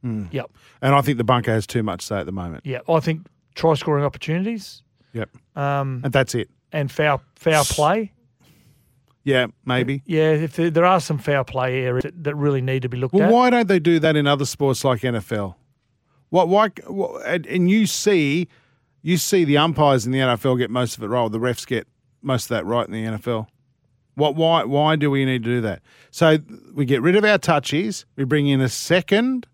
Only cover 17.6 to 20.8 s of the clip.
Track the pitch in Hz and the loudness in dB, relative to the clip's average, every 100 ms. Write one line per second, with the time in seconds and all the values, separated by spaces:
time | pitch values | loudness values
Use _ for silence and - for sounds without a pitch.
17.6 | 180 208 214 - - 196 147 151 175 _ | 2 4 2 0 2 2 2 -2 -4 _
18.6 | _ _ _ _ 151 180 - 196 160 143 | _ _ _ _ -2 -2 0 0 2 2
19.6 | 160 139 147 135 110 131 131 117 135 127 | 2 2 2 2 0 0 0 0 0 0
20.6 | 123 123 | -2 -2